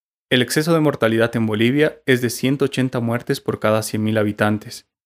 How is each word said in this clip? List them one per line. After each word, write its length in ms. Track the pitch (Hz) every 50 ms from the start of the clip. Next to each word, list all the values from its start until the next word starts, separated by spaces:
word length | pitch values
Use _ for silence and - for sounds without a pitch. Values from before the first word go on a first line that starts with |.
| _ _ _ _ _ -
El 100 | 135 127
exceso 320 | 120 120 - 156 151 165 170
de 80 | 160
mortalidad 540 | 151 147 139 - - 113 113 113 113 117 -
en 100 | 120 113
Bolivia 540 | 110 107 104 113 120 131 143 151 156 - - -
es 160 | - 123 123 123
de 80 | 117
ciento 360 | - - - 131 139 139 143
ochenta 340 | 127 - - 127 131 - 127
muertes 400 | 117 117 113 117 - - 139 -
por 180 | - - 117 -
cada 240 | - 107 107 110 110
cien 220 | - - 107 107
mil 120 | 107 110
habitantes. 680 | 110 107 107 104 - 104 104 107 104 - 123 - - - _ _ _ _